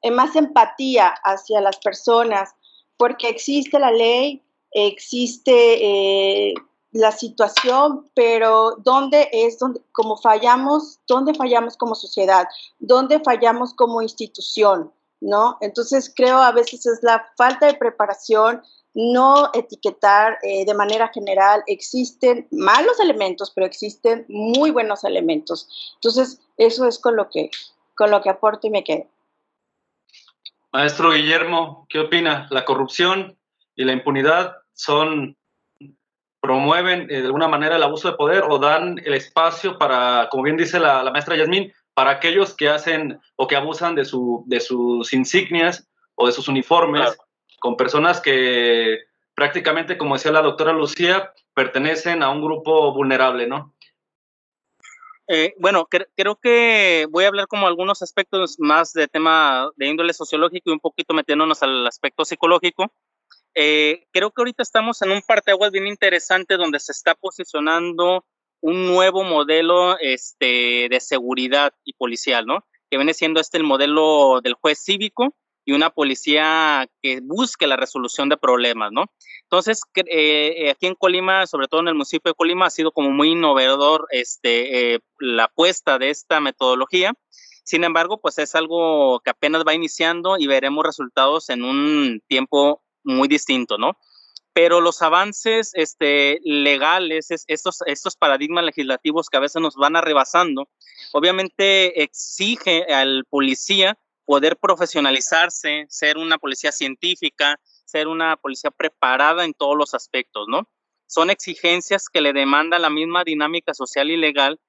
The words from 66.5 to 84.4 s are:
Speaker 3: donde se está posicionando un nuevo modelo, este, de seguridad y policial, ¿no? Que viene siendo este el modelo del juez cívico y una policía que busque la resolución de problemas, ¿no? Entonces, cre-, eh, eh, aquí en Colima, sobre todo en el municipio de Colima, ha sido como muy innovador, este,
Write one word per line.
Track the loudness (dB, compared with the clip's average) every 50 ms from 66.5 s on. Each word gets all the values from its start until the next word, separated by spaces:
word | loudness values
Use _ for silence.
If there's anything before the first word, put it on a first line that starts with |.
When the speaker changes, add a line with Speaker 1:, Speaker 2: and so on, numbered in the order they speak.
| -2 0
Speaker 3:
donde | 0 -2 -2 -4
se | -6 -8
está | -12 -4 -2 -2 -2
posicionando | _ -4 -12 -12 -12 -16 -8 -6 -4 -2 0 -2 -2 -2 -4 -4 -2 0 0 0 0 _ _ _ _ _ _ _ _
un | -4 -4 -2 -2 0 0
nuevo | 2 4 4 4 2 0 -2
modelo, | 0 0 0 2 2 2 2 2 4 4 4 4 2 0 -2
este, | -2 -4 -4 -4 -6 -16 -8 _ -2 0 0 0 0 0 0 0 -2 0
de | -2 -4
seguridad | -2 -2 -4 -4 -2 -2 -4 -4 -2 0 0 2 0 0 _ _ _
y | -20 -12
policial, | _ -8 -6 -6 -6 -4 -2 -2 -2 -2
¿no? | -4 -6 -6 _ _ _ _ _ _
Que | -4 -2
viene | -2 -2 -2
siendo | -2 -4 -2 0 -2
este | -2 -2 -2 -2
el | 0
modelo | 0 0 0 0 0 2 2 2 4 4 4 6 4 4 2
del | 0 -4 -6
juez | _ _ -2 -2 -2
cívico | -4 -6 -4 -4 -4 -8 _ -2 -4 -4 -4 _ _ _ _ _ _
y | -2 0
una | 0 0 0
policía | _ -2 -2 -2 -2 -4 -2 -2 0 0 2 0 0 0 0 0 0 0 -2 -6 _ _
que | -6 -6 -6 -6
busque | -8 -8 -4 -4 -4 -4 -2 -2 -2 0
la | 0
resolución | -2 -4 -6 -6 -8 -8 -8 -6 -4 -2 -2
de | -2 0
problemas, | 2 0 2 2 2 0 -2 -2 -6 -6
¿no? | -4 -4 -6 -6 _ _ _ -20 -20 -20 _
Entonces, | _ -2 0 0 0 -4 -4 -6 _ _
cre-, | -6 -4 -2
eh, | 0 0 2 2 2 2 0 -2 -2 -2 -2
eh, | -4
aquí | -2 _ -4 -6
en | -4
Colima, | _ 0 0 0 0 0 0 0 0 0
sobre | -2 -4 -6 -6 -2
todo | -2 -2
en | -2 0
el | -2
municipio | -2 -4 -4 -6 -4 _ -4
de | -2
Colima, | _ -2 -2 0 0 0 -2
ha |
sido | 0 -2 -4 0
como | 0 0 0 2
muy | 2 2 2 2
innovador, | 2 2 2 2 2 4 4 2 2 2 2 2 2 2 -2 -4
este, | -6 -6 -6 -6 -10 -6